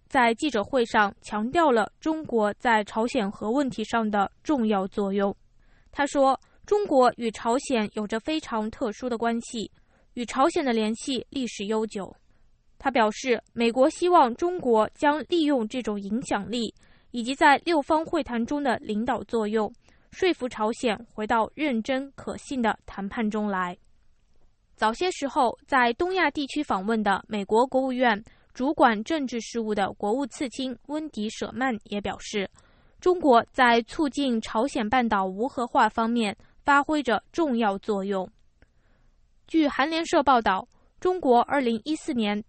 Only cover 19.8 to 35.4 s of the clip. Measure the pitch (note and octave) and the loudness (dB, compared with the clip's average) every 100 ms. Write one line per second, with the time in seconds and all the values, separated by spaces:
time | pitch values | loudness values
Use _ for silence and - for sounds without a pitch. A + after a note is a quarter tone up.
19.8 | _ _ _ - F#4 D#4+ B3 - G#3+ B3 | _ _ _ -2 0 0 -4 -4 -4 -2
20.8 | A#3+ G#3 A#3 - G#3+ A#3 G#3+ - D4+ A3+ | -2 -2 -8 -8 -2 0 0 -2 -2 -2
21.8 | G#3+ C4 C#4 - - - - C4+ A3+ - | -2 -4 -6 -12 -12 -12 -8 -2 0 -2
22.8 | - - G3+ - G#3+ G#3+ G#3 F#3+ F3+ F3+ | -8 -10 -8 -4 -2 -2 -2 -2 -4 -8
23.8 | _ _ _ _ _ _ - _ _ - | _ _ _ _ _ _ -20 _ _ -2
24.8 | A3 A3+ F4+ - C#4 D4+ A#3+ - - C4+ | -2 0 -2 -2 -2 0 0 -2 0 2
25.8 | A#3+ A#3+ F4+ F#4+ D4+ D#4 C#4 D4 D4 G3+ | 2 2 0 0 0 0 -4 -4 -2 -2
26.8 | G3 A3+ G3+ F#3+ - G#3+ G3 A3 C4 C4 | 0 0 0 0 -2 -6 0 2 4 2
27.8 | C4 B3 B3 G#3 - - _ - C4 E4 | 0 2 2 0 -6 -20 _ -4 -2 4
28.8 | C4 G#3 A3 D#4+ B3+ A#3 - A#3 G#3+ G#3 | 4 4 -2 -4 -4 -6 -6 -6 -4 -2
29.8 | F#3+ - G#3 C4 C4+ - C4+ - C4 A#3 | -2 -2 -2 -2 -2 -6 -8 -6 -8 -10
30.8 | - D4+ D#4 - G#3+ - - A3 C4 G#3+ | -10 -8 -8 -8 -8 -6 -8 -4 -4 -4
31.8 | - G3+ G3+ - - G#3 F#3 - _ _ | -8 -8 -8 -10 -8 -6 -6 -10 _ _
32.8 | _ _ F4+ F4+ D4+ A#3 - - B3 A#3 | _ _ 0 2 4 4 4 2 4 4
33.8 | A3+ - D4 C#4+ C4+ A3+ - A3 C#4 C#4+ | 0 -2 -2 -2 -2 -2 -2 -2 -2 -2
34.8 | G#3+ C4 A#3 G3+ F#3+ F#3+ | -2 0 2 0 -2 -4